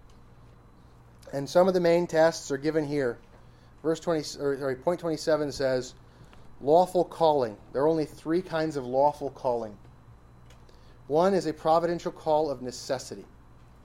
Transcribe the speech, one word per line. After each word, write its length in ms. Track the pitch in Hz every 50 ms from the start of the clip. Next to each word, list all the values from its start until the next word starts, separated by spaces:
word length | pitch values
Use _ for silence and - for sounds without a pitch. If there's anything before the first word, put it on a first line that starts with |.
| - - - - - - - - - - - - - - - - - - - - - - - - - - -
and 160 | 139 139 139
some 180 | - 175 180
of 60 | 190 185
the 60 | 185
main 260 | 175 170 170 175 175
tests 460 | 165 - 156 160 165 160 - - -
are 60 | 143
given 280 | 135 143 156 156 160 151
here. 320 | 139 147 147 135 120 113 - - - - - - - - - - - - -
Verse 180 | - 156 165 160
twenty, 200 | - 180 165 156 147 - - -
or, 180 | 147 143 139 127
sorry, 160 | 143 135 127
point 240 | - - 175 180 160
twenty-seven 520 | 165 170 156 143 - 165 156 151 151 143
says, 440 | 127 - 139 131 131 127 123 - - - - - - - - - - - - - - -
lawful 420 | - 135 156 175 185 175 - 180 165
calling. 540 | - - - 165 156 151 143 123 110 104 - - - -
There 80 | 120
are 60 | 143
only 180 | 156 165 160 151
three 380 | - - - - 156 160 180 185
kinds 320 | - 165 160 160 160 147
of 100 | 143 123
lawful 460 | 123 127 131 143 147 147 - 143 135
calling. 440 | 131 - - 131 120 117 113 107 104 - - - - - - - - - - - - - - - - - - - - - - - - - -
One 260 | - 139 156 175 196 196
is 120 | 180 147
a 80 | 156 -
providential 580 | - - 160 160 170 170 170 175 170 - 180
call 400 | - - - 160 151 151 156 147
of 100 | 135 123
necessity. 600 | 127 127 120 - - - 139 - - - 113 98 92 - - - - - - - - - - - -